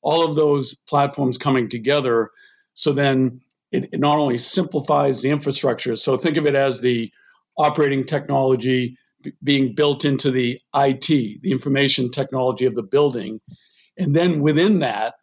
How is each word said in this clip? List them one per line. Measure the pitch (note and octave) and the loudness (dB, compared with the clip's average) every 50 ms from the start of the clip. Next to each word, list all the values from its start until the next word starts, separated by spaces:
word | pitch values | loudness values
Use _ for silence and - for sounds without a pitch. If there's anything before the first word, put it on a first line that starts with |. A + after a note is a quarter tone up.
| - | 0
all | D3 D#3 E3 E3 | 0 2 2 2
of | D#3 D3+ | 2 2
those | D3+ D#3 D3+ C#3+ C#3+ C3 A#2+ - _ _ - | 2 2 2 2 0 0 -4 -8 _ _ -2
platforms | - C#3+ C#3+ C#3 C#3 - C#3 B2+ B2 - | 0 0 0 0 0 -2 -2 -2 -2 -2
coming | - D3 C3+ C3 A#2+ G#2 | -2 0 0 0 0 -2
together. | A#2+ A#2+ A2 B2+ C#3+ D3 C3 B2+ A#2 A2+ A2 G#2 _ _ _ _ _ _ _ _ _ | -6 -6 -2 0 0 0 2 2 0 0 0 -2 _ _ _ _ _ _ _ _ _
So | - - D3+ C#3 | -4 -2 0 0
then | C#3 C#3+ C#3 C3+ C3 C3 B2+ A#2+ B2+ _ _ _ _ _ _ - | 2 2 2 2 2 2 0 -2 -6 _ _ _ _ _ _ -6
it, | - - - - | -6 -6 -4 -4
it | - | -2
not | C#3+ D3 D3 D3+ | 0 2 2 2
only | D3 C#3 A#2+ A#2+ | 2 0 0 2
simplifies | - - - F#3+ F3 - - D3+ C#3+ - D3+ D3 C#3+ C#3 C3 - B2 | 2 2 4 2 0 0 -4 -6 0 2 2 2 2 2 0 0 0
the | C3+ | 0
infrastructure, | D3 D3 C#3+ D3 C3 - - C3+ A#2+ - - B2 A#2 | 0 0 -2 -4 -4 -2 -2 -2 -2 -2 -4 -6 -6
so | G#2+ - - C3 | -4 -2 -2 -2
think | B2+ - E3 D3+ | 0 0 0 0
of | E3 D3+ | 2 0
it | D3 C#3 | 2 2
as | C#3 C#3 C#3 B2+ - | 2 2 0 -2 0
the | A#2+ B2+ B2 A#2 A2+ G#2 _ _ _ _ _ _ _ _ _ - | 0 0 0 0 -4 -6 _ _ _ _ _ _ _ _ _ 0
operating | D3+ D3+ D3 D#3 D3+ C#3 C#3 C3+ C3 | 0 0 2 2 0 2 2 -2 -2
technology | - D#3 C#3+ C#3+ - C#3 C3+ C3+ C3+ C3 A#2+ A2 B2+ B2+ B2+ B2 B2 B2+ _ _ _ _ _ _ | -2 -4 -6 -4 -2 -2 0 2 2 2 0 2 0 0 0 -2 -4 -8 _ _ _ _ _ _
b-, | D3 - _ - | -16 -16 _ -2
being | C#3 C#3+ C#3+ C3+ B2+ G#2 | 0 2 2 2 0 0
built | - D3 D3 C#3+ C#3 - | 0 0 0 0 0 -2
into | D3 C#3 C3+ - C#3+ | -2 -2 0 0 0
the | B2+ C3 B2 A#2+ B2 - _ _ - | 0 0 -2 -2 -4 -6 _ _ -2
I | C#3 C#3 C#3 C3+ | 0 2 2 0
T, | C3 - - D#3+ C#3 A#2+ G#2 G#2+ - - | 0 0 0 2 0 0 -2 -8 -8 -4
the | - C3+ | -4 -4
information | B2+ - C#3+ C3+ C3+ C#3 C3+ - - B2+ A#2+ | -2 -2 -2 0 2 2 2 2 0 0 -2
technology | - - C3 - - C3 B2+ B2+ A#2 G2+ B2+ | -2 -4 -6 -4 -4 -2 -2 -2 0 0 0
of | C3 G#2+ | 0 0
the | A#2 A2 | -2 -6
building. | F#2+ - C#3+ D3 C#3+ B2 A#2 G2 G2 A2 G#2+ _ - - _ _ _ _ _ _ _ _ | 0 2 2 2 2 0 -4 -8 -8 -12 -12 _ -20 -20 _ _ _ _ _ _ _ _
And | - F#3+ C#3+ C#3+ | -4 -2 0 2
then | D#3+ F3 F3+ E3+ D3+ | 2 2 2 2 2
within | C#3+ D3+ D3+ D3+ F3 G#3 G#3+ F3+ | 2 2 2 4 4 4 4 2
that | D3 B2 G#2+ G#2 G#2+ A#2 - _ | 2 -2 -2 -4 -4 -6 -6 _